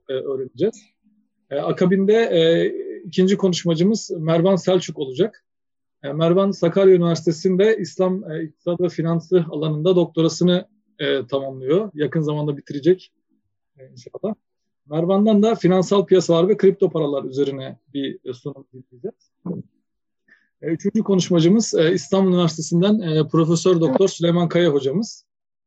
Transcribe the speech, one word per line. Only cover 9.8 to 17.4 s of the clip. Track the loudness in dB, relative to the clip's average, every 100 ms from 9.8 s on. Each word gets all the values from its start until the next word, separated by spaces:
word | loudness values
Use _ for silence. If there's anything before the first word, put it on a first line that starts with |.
| 0 2
doktorasını, | 0 0 -2 2 0 0 -2 _ _ _
e, | -4 -2 -2
tamamlıyor. | -6 -6 -8 -2 -2 -2
Yakın | -4 -4 -2
zamanda | -2 -4 -4 -8
bitirecek, | -10 -4 0 0 -2 _ _ _ _ _ _ _
e, | -20
inşallah. | -20 -20 -10 -8 -8 _ _ _ _ _
Mervan'dan | -4 0 2 4 4
da | 4 2
finansal | 2 2 2 0 4
piyasalar | 2 4 2 2
ve | 4
kripto | 2 2 0
paralar | 0 -2 -4
üzerine | -6 -2